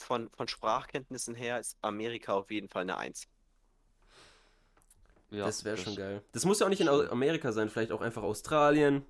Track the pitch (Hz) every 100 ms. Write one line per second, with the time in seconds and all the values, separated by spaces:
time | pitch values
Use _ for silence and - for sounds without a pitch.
0 | - 120 113 - 120 - 110 120 - 143
1 | 131 127 - 117 120 120 110 - 107 104
2 | 113 117 - 98 98 107 95 - 92 65
3 | 62 - - _ _ _ _ _ _ _
4 | _ - - _ _ _ _ _ _ -
5 | - _ _ 104 98 - 107 104 92 98
6 | 95 101 - 117 170 214 196 196 160 143
7 | - 120 139 160 135 110 107 - 113 110
8 | 117 113 98 107 - 156 147 151 143 139